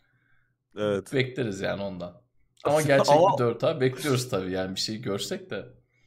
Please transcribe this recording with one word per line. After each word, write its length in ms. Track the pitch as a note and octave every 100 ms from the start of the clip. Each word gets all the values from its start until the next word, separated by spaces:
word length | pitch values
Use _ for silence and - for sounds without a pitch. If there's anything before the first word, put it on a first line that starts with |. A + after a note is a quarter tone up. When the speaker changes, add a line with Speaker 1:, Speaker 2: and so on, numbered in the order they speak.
| _ _ _ _ _ _ _ G2+
Speaker 1:
Evet. 340 | G#2 G2 -
Speaker 2:
Bekleriz 480 | C3 B2+ C3+ A#2 F#2+
yani 220 | F#2+ F#2
ondan. 400 | G2+ F2+ F2 - _ _ _ _
Ama 180 | C#3+ D3+
Speaker 1:
<laughs> 0 |
Speaker 2:
gerçek 340 | C#3+ C#3 C#3+ D3+
Speaker 1:
Ama 160 | F#3+
Speaker 2:
bir 40 | C3
dört 260 | A#2+ A2+
A 160 | C#3 D#3+
bekliyoruz 480 | C3 - D3 B2 -
tabii 220 | F#2+ F#2
yani 220 | F#2 F#2+
bir 60 | F#2+
şey 160 | - A2
görsek 500 | B2 G2+ - F#3+ -
de. 160 | G2+ - - _ _